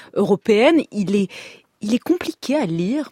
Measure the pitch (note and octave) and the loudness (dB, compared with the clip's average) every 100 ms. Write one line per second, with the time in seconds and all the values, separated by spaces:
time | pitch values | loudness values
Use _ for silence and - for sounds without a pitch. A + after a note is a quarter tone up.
0 | - - F#3+ G3 - G#3 C4 E4 - G#3 | -8 -2 0 0 2 4 4 4 0 -4
1 | F#3 G3+ F#3+ - - - _ _ G#3 A#3 | -2 0 -2 -6 -20 -20 _ _ -2 -2
2 | - F4 - - - C#4+ G#3 E3 F3+ C#4+ | 0 -2 -2 -10 -4 -2 -2 -2 -2 -4
3 | C#4+ | -6